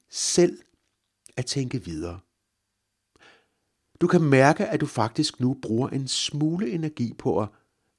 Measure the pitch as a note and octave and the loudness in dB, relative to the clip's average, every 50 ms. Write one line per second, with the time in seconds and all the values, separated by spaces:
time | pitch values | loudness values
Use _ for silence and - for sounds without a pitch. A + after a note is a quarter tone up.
0 | _ _ - - - - - F3 F3 - - - - _ _ _ _ _ _ _ | _ _ -10 -6 -4 -2 2 2 2 2 2 -4 -16 _ _ _ _ _ _ _
1 | _ _ _ _ _ - - - A#2+ - - C#3 C3 A#2+ - B2 - F2 E2 D#2 | _ _ _ _ _ -16 -10 -8 -6 -6 -4 -4 -4 -4 -4 -6 -6 -6 -8 -8
2 | E2+ F2 F2 F#2 - _ _ _ _ _ _ _ _ _ _ _ _ _ _ _ | -8 -8 -10 -12 -16 _ _ _ _ _ _ _ _ _ _ _ _ _ _ _
3 | _ _ _ _ - - - _ _ _ _ _ _ _ _ _ _ _ _ - | _ _ _ _ -20 -20 -20 _ _ _ _ _ _ _ _ _ _ _ _ -2
4 | E3+ F3+ - F3 D#3+ C#3+ C3+ C3 C3+ C#3+ E3 - G3+ - B2 - - G#2 - A#2+ | 0 4 4 4 4 6 6 8 8 6 6 4 0 -2 -2 -2 -2 -2 -2 -2
5 | A2 A2+ - - D3+ - - - B2 B2+ C3+ - - G#2 A2 A#2 C3+ - - C3+ | -2 -2 0 -2 -2 -2 -2 -2 0 0 -2 -2 -4 -2 -2 0 -2 -2 -4 -6
6 | C3+ B2+ - - - - - D3 D3+ D#3 E3+ F3+ A3 A#3+ G3+ E3 D#3 D3+ D3+ - | -6 -4 -4 -4 -4 -4 -2 -2 0 0 0 0 -2 -4 -4 -4 -4 -4 -4 -4
7 | A#2+ G#2+ - - - B2+ D#2+ F#2+ G#2+ G2+ - _ _ _ _ _ _ _ _ | -4 -4 -4 -4 -2 0 0 0 -2 -4 -8 _ _ _ _ _ _ _ _